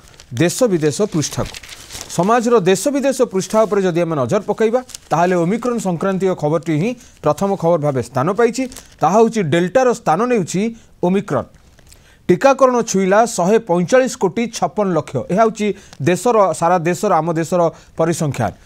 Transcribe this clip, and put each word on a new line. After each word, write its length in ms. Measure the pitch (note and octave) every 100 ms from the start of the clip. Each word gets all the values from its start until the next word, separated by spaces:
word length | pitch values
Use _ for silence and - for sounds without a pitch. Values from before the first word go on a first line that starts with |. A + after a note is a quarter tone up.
| - - -
ଦେଶ 300 | B2 E3+ -
ବିଦେଶ 380 | B3 F3 D3+ -
ପୃଷ୍ଠାକୁ। 520 | G#3 D#3+ - - G2 - - - - - -
ସମାଜର 500 | - F#3+ A#3+ A#3 A#3
ଦେଶ 280 | F3 F#3+ D4
ବିଦେଶ 340 | C4+ C4+ C4
ପୃଷ୍ଠା 400 | A#3 F#3+ - A3
ଉପରେ 200 | G#3+ G#3
ଯଦି 180 | F#3 E3
ଆମେ 160 | E3 D3+
ନଜର 240 | A#2+ G3+
ପକାଇବା, 400 | F#3+ G#3 A3 B3 B3 - -
ତାହେଲେ 240 | D#3 F3+
ଓମିକ୍ରନ୍ 460 | F3+ E3 A#3 B3 A#3
ସଂକ୍ରାନ୍ତୀୟ 540 | F#3 E3 G3 F#3+ F#3+
ଖବରଟି 400 | F3+ D3 D#3+ E3 D3+
ହିଁ 120 | A3 A#3+ - -
ପ୍ରଥମ 340 | D3+ D3 G3 G3
ଖବର 220 | E3+ E3+
ଭାବେ 240 | D3 C3
ସ୍ଥାନ 300 | A2+ B2+ D#3
ପାଇଛି। 300 | G3+ A#3+ A#3+ C4 - - -
ତାହା 180 | D3+ G#3
ହେଉଛି 240 | A#3 A3+
ଡେଲ୍ଟାର 500 | D#3 E3+ F3+ - B3
ସ୍ଥାନ 260 | A3+ - B3
ନେଉଛି 520 | B3 A#3+ D#3+ F#3 A3+ A3+ - -
ଓମିକ୍ରନ୍। 560 | F3+ F#3+ G3 B2+ - - - - - - - _ -
ଟିକାକରଣ 520 | F3+ C4+ C4+ C4 B3
ଛୁଇଁଲା 460 | A#3 F#3+ F#3+ G3+ A#3
ଶହେ 320 | - F3 A3
ପଇଁଚାଳିଶ 580 | A3 F3 F3 B3+ B3+ -
କୋଟି 300 | F#3+ A3 A#3
ଛପନ 400 | - F3+ - G3
ଲକ୍ଷ। 240 | D#3+ - B2+ -
ଏହା 120 | F3+
ହେଉଛି 320 | A3+ - G#3 F#3+ - -
ଦେଶର, 500 | C#3 F3 B3 A3 F#3+
ସାରା 260 | D#3 E3+ F3+
ଦେଶର, 340 | D#3+ E3+ G#3
ଆମ 200 | E3 E3
ଦେଶର 400 | D#3+ D#3 F3+ E3 - - -
ପରିସଂଖ୍ୟାନ। 560 | E3 D#3+ D3+ B2+ G2+ -